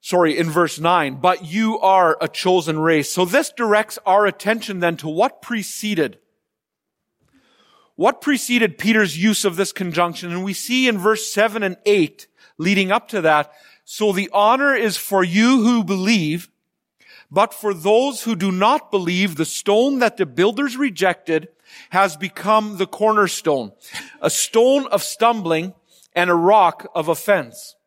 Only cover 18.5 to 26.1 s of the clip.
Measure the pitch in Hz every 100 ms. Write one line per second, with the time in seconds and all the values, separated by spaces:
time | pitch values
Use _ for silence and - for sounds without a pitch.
18.5 | 185 208 294 - 202 175 180 196 151 160
19.5 | - - 208 262 277 233 - 170 123 190
20.5 | 226 285 240 277 175 185 175 - 160 151
21.5 | _ _ - - 180 196 151 185 - 185
22.5 | 214 214 196 180 - 214 214 190 - -
23.5 | 139 110 _ - - - - - - -
24.5 | 226 247 277 269 202 - - 226 233 175
25.5 | 160 175 - _ _ _